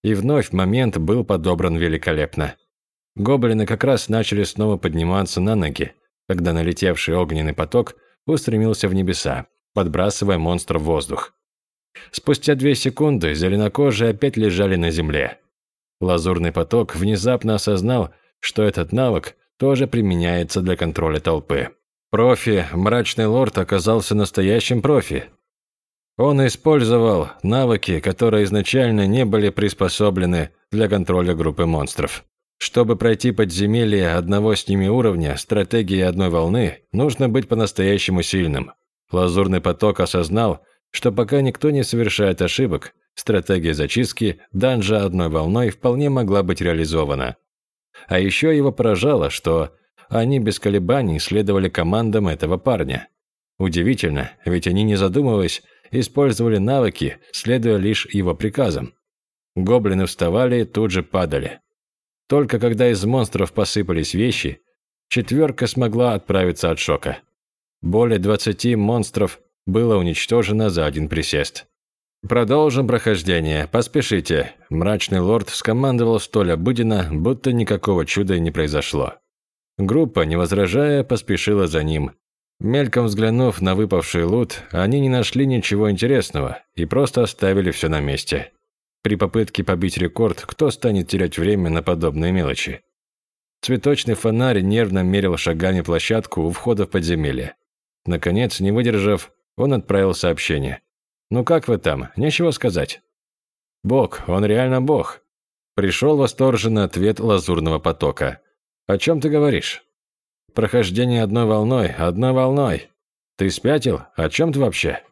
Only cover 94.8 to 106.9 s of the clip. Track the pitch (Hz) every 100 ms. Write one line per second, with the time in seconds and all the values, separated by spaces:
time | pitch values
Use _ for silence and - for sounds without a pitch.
94.8 | 110 95 90 101 95 82 - 82 92 92
95.8 | 82 82 - 113 - - 82 87 123 107
96.8 | 95 95 82 85 73 64 67 - _ _
97.8 | _ _ - 85 87 95 120 - 95 107
98.8 | 120 107 101 98 - _ _ - 131 127
99.8 | - 98 95 87 90 82 - 76 67 65
100.8 | _ _ _ _ _ 120 120 165 - 110
101.8 | 87 69 64 - 143 - 170 135 123 87
102.8 | 69 - _ _ _ _ _ _ _ _
103.8 | 98 131 107 - - 90 104 107 127 131
104.8 | 131 139 - - _ _ _ _ _ -
105.8 | 98 - 139 151 131 - 131 117 110 110
106.8 | 98